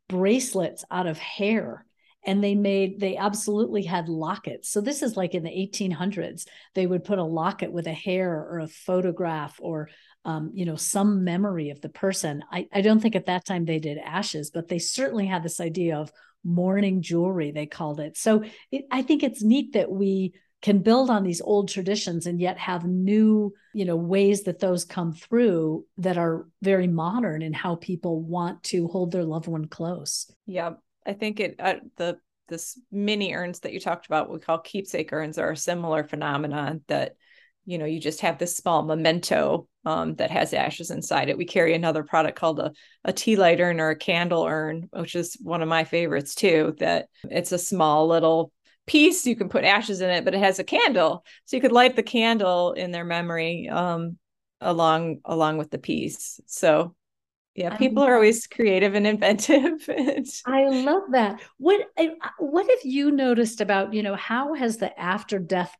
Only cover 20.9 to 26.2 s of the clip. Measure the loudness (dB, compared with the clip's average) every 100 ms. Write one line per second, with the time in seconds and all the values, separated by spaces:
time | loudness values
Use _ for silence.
20.9 | 4 4 2 0 -4 0 0 0 -4 -2
21.9 | -2 -2 -4 -4 -2 -2 -4 -6 -4 -2
22.9 | 0 2 4 6 4 2 -6 _ -4 -2
23.9 | -2 0 4 4 4 -2 -2 0 0 -2
24.9 | -4 -4 -6 -2 2 4 2 0 -4 -8
25.9 | -4 -2 0